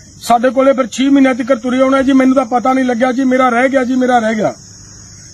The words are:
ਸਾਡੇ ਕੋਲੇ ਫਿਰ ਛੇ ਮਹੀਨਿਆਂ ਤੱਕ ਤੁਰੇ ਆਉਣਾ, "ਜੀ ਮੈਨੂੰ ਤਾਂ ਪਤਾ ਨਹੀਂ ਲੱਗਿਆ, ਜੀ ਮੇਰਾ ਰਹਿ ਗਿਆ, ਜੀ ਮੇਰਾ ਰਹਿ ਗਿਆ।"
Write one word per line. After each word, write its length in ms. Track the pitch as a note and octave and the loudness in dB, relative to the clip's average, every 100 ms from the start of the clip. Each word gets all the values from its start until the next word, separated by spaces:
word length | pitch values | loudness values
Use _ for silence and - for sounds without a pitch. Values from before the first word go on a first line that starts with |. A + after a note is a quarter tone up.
| - - | -20 -10
ਸਾਡੇ 280 | - A#3 B3+ | -2 0 0
ਕੋਲੇ 240 | B3 C4+ | 0 0
ਫਿਰ 140 | C4 B3 | 0 -2
ਛੇ 220 | - C#4 | -2 2
ਮਹੀਨਿਆਂ 260 | C#4 C4 B3 | 2 2 0
ਤੱਕ 180 | B3+ | -2
ਤੁਰੇ 260 | B3+ B3+ B3+ | -2 -2 -2
ਆਉਣਾ, 200 | C4 C4+ | 0 0
"ਜੀ 120 | C4 | 2
ਮੈਨੂੰ 220 | C4 C4 C4 | 2 2 0
ਤਾਂ 100 | A3+ | 0
ਪਤਾ 280 | B3 C4 | -2 0
ਨਹੀਂ 120 | C4+ B3+ | 0 -2
ਲੱਗਿਆ, 260 | A#3 B3+ | -2 -2
ਜੀ 120 | B3 | -2
ਮੇਰਾ 260 | C4 B3+ B3+ | 0 0 0
ਰਹਿ 200 | A#3 C4 | 0 0
ਗਿਆ, 140 | C4 | 0
ਜੀ 120 | B3 B3+ | -2 -2
ਮੇਰਾ 240 | B3+ B3 | 0 0
ਰਹਿ 160 | A3 A3 | 0 -2
ਗਿਆ।" 180 | D#3 - - - - - - - - | -4 -6 -18 -20 -20 -20 -20 -20 -20